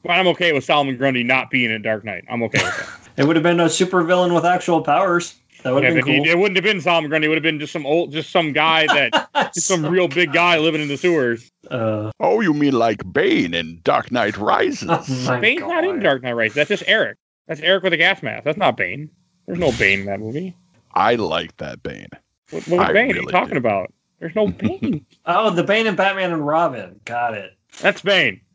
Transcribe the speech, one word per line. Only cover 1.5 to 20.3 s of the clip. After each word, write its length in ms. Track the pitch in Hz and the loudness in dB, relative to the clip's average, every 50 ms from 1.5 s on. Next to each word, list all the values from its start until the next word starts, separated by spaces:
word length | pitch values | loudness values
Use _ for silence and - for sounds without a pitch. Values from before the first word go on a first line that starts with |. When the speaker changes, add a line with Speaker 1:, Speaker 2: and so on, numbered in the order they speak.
| - 131 123 113 | -2 0 0 0
Speaker 1:
in 100 | 110 110 | -2 -4
Dark 220 | 104 113 110 107 104 | -2 -4 -4 -4 -6
Knight. 220 | 110 95 87 - - | -10 -12 -12 -10 -8
I'm 140 | 123 117 117 | -4 -4 -4
okay 180 | 107 - 104 | -2 0 -2
with 140 | - - - | -2 -2 -6
that. 220 | - - - - - - | -8 -10 -12 -16 -18 -20
Speaker 2:
<laughs> 140 | - - | -12 -2
It 80 | - 139 | 0 2
would 100 | 151 165 | 2 2
have 60 | 165 | 2
been 180 | 151 175 170 170 | 2 2 2 4
a 60 | 170 | 2
supervillain 720 | 160 - - 190 180 190 185 170 165 180 180 180 175 175 | 0 2 0 0 2 2 0 2 2 2 2 2 2 2
with 100 | 165 160 | 2 2
actual 360 | 175 180 180 - - 170 160 139 | 2 0 0 0 0 0 0 2
powers. 500 | 147 143 170 196 185 175 175 170 - - _ _ _ _ - - | 2 2 2 2 2 0 0 -2 -4 -14 _ _ _ _ -8 -4
That 100 | 131 127 | 0 0
would 100 | 139 131 | 2 2
have 120 | 127 - | 2 2
Speaker 1:
Yeah, 60 | 151 | 2
Speaker 2:
been 40 | 127 | 2
Speaker 1:
but 80 | 143 151 | 2 2
he, 40 | 147 | 2
Speaker 2:
cool. 100 | 147 160 | 4 2
Speaker 1:
it 80 | 170 | 2
wouldn't 180 | 175 202 208 185 | 2 2 2 2
have 80 | 185 165 | 0 0
been 160 | 214 208 185 | 0 -2 0
Solomon 280 | 143 180 170 165 156 143 | 0 2 2 2 0 0
Grundy. 160 | 156 156 151 | -2 0 0
It 40 | 151 | 0
would 80 | 160 | 0
have 40 | 160 147 | 0 0
been 160 | 165 156 147 | -2 -2 -2
just 140 | 151 - - | -8 -8 -8
some 100 | 170 143 | -8 -2
old, 280 | 135 151 170 170 139 | 0 0 0 0 -2
just 180 | 139 160 147 - | -6 -8 -8 0
some 240 | - 180 165 151 135 | 0 0 0 2 0
guy 320 | 151 156 160 160 160 156 | 0 2 2 4 2 4
that, 420 | 156 - 147 135 117 - - - - - | 4 2 2 2 2 0 -2 -2 0 -2
Speaker 2:
<laughs> 200 | 294 - - - | -2 -2 -2 -4
Speaker 1:
just 100 | 175 156 | -6 -2
some 160 | - 190 170 | 0 0 0
Speaker 2:
So 80 | 151 151 | 0 0
Speaker 1:
real 180 | 175 185 180 | 2 2 2
big 240 | 165 135 175 180 156 135 | 2 2 0 0 2 2
guy 260 | 170 170 175 175 156 | 2 2 4 2 2
living 240 | 151 165 156 156 151 | 2 0 0 -2 -4
in 40 | |
the 100 | 143 143 | -4 -6
sewers. 520 | 131 - 180 170 156 127 120 117 113 - _ _ _ _ - | -2 0 2 2 2 2 0 -2 -4 -8 _ _ _ _ -8
Speaker 2:
Uh. 400 | - 123 113 110 107 107 107 110 - _ | -6 -2 -2 -2 -2 -2 -4 -8 -6 _
Speaker 3:
Oh, 220 | 151 175 202 226 | 0 2 2 2
you 120 | 220 170 147 | 2 2 2
mean 200 | 147 147 143 135 | 2 2 2 4
like 280 | 117 113 117 107 95 95 92 | 4 2 2 0 -2 -6 -4
Bane 440 | 85 135 180 - - - - 85 85 | -2 0 2 2 2 2 0 0 -2
in 260 | 85 82 80 85 85 _ | -4 -6 -6 -12 -4 _
Dark 280 | 139 143 127 - - | 0 0 0 0 -2
Knight 260 | 117 123 107 104 98 | -2 0 0 0 -2
Rises? 500 | 95 104 - 202 - - - 285 - - | -2 0 0 2 2 0 -2 -2 -6 -2
Speaker 2:
<laughs> 0 | |
Oh 160 | - 165 - - 147 131 127 127 | -2 -2 -2 -2 -6 -6 -4 -2
my 140 | 127 127 123 | -2 -2 0
Speaker 1:
Bane's 220 | 160 226 269 349 | 0 0 0 0
not 220 | - 302 349 330 330 | -4 -4 -2 -2 -2
in 120 | 381 381 | -2 -2
Speaker 2:
God. 80 | 285 196 | 0 0
Speaker 1:
Dark 180 | 160 139 127 | 0 0 0
Knight 120 | 127 127 117 | -4 -6 -2
Rises. 200 | 117 113 110 107 | -2 -2 0 0
That's 160 | 143 147 - | -2 0 0
just 140 | 202 185 170 | -2 -4 0
Eric. 320 | 180 208 220 156 107 - _ _ _ _ _ _ | 0 2 2 2 -2 -6 _ _ _ _ _ _
That's 120 | - 160 147 | -10 -10 -4
Eric 200 | 151 175 190 190 165 | 0 0 0 2 2
with 100 | 185 170 | 0 2
a 40 | |
gas 240 | 151 170 185 196 - | 2 2 2 2 0
mask. 220 | - 95 110 113 - | -4 -8 -8 -4 -4
That's 120 | 143 156 - | -4 -2 2
not 180 | 185 139 113 | 0 0 0
Bane. 320 | - 95 90 98 139 151 151 _ _ _ _ _ _ _ | 0 -4 -6 -6 -10 -12 -14 _ _ _ _ _ _ _
There's 100 | - - | -8 -4
no 140 | 175 - 143 | 0 0 0
Bane 300 | 117 117 107 98 98 98 | 2 2 2 2 2 2
in 40 | 98 | -2
that 140 | 101 98 98 | -6 -6 -6
movie. 360 | 107 110 | -6 -8